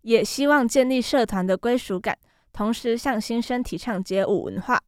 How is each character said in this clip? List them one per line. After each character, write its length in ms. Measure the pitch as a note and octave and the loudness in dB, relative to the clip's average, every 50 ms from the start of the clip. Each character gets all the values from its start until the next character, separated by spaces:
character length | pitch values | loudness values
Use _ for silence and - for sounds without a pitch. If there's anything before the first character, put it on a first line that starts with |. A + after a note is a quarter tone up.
也 240 | _ G#3+ A3+ A3 G#3 | _ 2 2 2 2
希 220 | - - - C#4 | 0 -2 0 2
望 200 | C#4+ D4 D4 B3 | 4 4 4 4
建 220 | A#3 - C#4+ B3+ B3+ | 4 4 4 4 4
立 140 | C4 B3+ A#3 | 2 0 0
社 240 | - - C#4 A#3 | 2 2 2 2
团 200 | G#3 - F#3+ F3+ | 2 0 -2 0
的 80 | F#3 F#3 | 0 0
归 220 | F#3+ - A#3 A#3+ | 0 2 0 0
属 240 | B3+ - - G3 F3+ | 0 -2 -4 -6 -4
感， 160 | - G#3+ - _ _ _ _ _ _ _ _ | -4 -4 -6 _ _ _ _ _ _ _ _
同 180 | - G#3 G#3+ A#3 | -4 -2 -2 -2
时 240 | - - A#3+ A3+ | -2 -2 -2 -2
向 240 | A#3+ - C#4 B3+ A3 | -2 -2 -2 -2 -2
新 220 | G#3+ - A#3 A#3 A#3 | -2 -2 -2 -2 -2
生 200 | - B3+ B3 B3 | -2 -2 -2 -2
提 140 | - - | -4 -6
倡 260 | - - - A3 F#3 F#3+ | -8 -6 -4 -4 -4 -4
街 220 | - F#3 G3 G3 | -2 0 0 2
舞 200 | - G3+ E3 - | 2 0 0 -2
文 140 | - F#2+ G3+ | -4 -6 -8
化。 220 | - - B3 - _ | -2 0 0 0 _